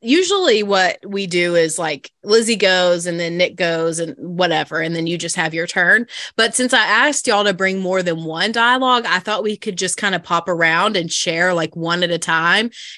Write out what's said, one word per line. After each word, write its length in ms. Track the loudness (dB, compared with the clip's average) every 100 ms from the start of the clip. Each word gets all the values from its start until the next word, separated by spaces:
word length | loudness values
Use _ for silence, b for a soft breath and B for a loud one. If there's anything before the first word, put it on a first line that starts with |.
usually 600 | 0 2 2 2 2 2
what 340 | 2 2 2 -2 -6
we 220 | -6 -2
do 260 | 0 2
is, 240 | 2 2 0
like, 320 | -6 -6 -12 _
Lizzie 320 | 2 2 4 2
goes 500 | 2 4 4 2 -2
and 140 | -4
then 180 | -2 0
Nick 180 | 0 0
goes 440 | -2 0 -2 -2
and 160 | -6 -8
whatever, 640 | -8 -2 0 0 -2 -4
and 140 | -4 -4
then 100 | -4
you 100 | -4
just 200 | -4 -4
have 180 | -4
your 140 | -4 -4
turn. 400 | 0 2 2 0 B B -2
But 180 | 0 0
since 180 | 2
I 100 | 2
asked 440 | 4 2 2 0 0
y'all 160 | 2
to 100 | 2
bring 280 | 0 -2 -2
more 200 | -2 0
than 220 | -2 -4
one 280 | -4 -2 -2
dialogue, 540 | 2 2 4 2 2 2
I 140 | -2
thought 240 | -2 -2
we 140 | -2 -4
could 200 | -6 -4
just 180 | -4 -2
kinda 240 | -2 -2
pop 300 | -2 -2 0
around 480 | 0 2 2 2 0
and 140 | -2
share, 420 | -4 -2 0 0
like, 220 | 0 -2 -4
one 260 | -4 -2
at 80 | 0
a 80 | -2
time 540 | 0 0 2 2 0 B B